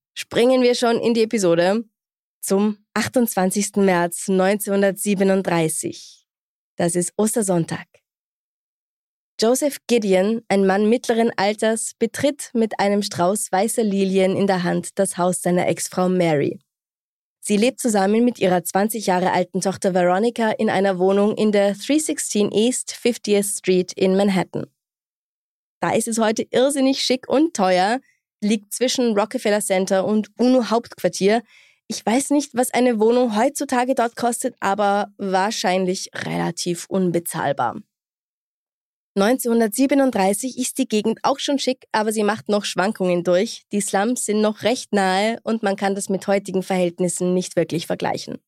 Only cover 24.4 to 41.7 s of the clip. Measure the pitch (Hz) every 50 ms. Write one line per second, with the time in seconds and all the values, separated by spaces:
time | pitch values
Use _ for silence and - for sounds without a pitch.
24.4 | 165 - - - - - _ _ _ _ _ _ _ _ _ _ _ _ _ _
25.4 | _ _ _ _ _ _ _ - 180 170 - 226 220 233 214 226 226 214 226 254
26.4 | 214 - - 226 254 285 294 277 262 262 269 - - - 254 262 - - - 269
27.4 | 311 330 - - 190 185 185 180 185 208 240 269 _ _ _ _ _ _ _ -
28.4 | 214 202 226 214 - - - - 240 262 - 269 240 233 214 202 214 214 - 240
29.4 | - 220 208 208 196 - 190 185 190 190 196 190 185 202 214 214 202 - _ -
30.4 | 233 254 254 262 226 - 220 233 233 - - - - 175 - - 185 196 214 240
31.4 | - _ _ - _ _ _ _ _ - - - - 202 220 277 269 - 285 294
32.4 | 277 - - 233 254 254 - 240 247 247 240 208 214 226 240 247 254 240 208 208
33.4 | 240 285 277 - 285 277 262 240 247 247 269 247 226 233 - - 247 233 240 -
34.4 | - 254 - - - 196 196 202 208 202 202 202 196 202 _ - 208 190 185 185
35.4 | 190 214 226 - - 190 180 190 190 180 190 - - - - - - 160 165 175
36.4 | 175 170 170 - - 175 175 170 - - - 190 185 175 165 170 170 - - 156
37.4 | 107 143 139 139 127 110 - - - _ _ _ _ _ _ _ _ _ _ _
38.4 | _ _ _ _ _ _ _ _ _ _ _ _ _ _ - 202 196 220 262 262
39.4 | - 240 233 233 226 208 - - 269 262 285 277 269 262 - 202 190 190 202 -
40.4 | - 254 - 247 254 - - - 262 - 220 214 208 220 226 - - 226 277 -
41.4 | - - 285 269 - 254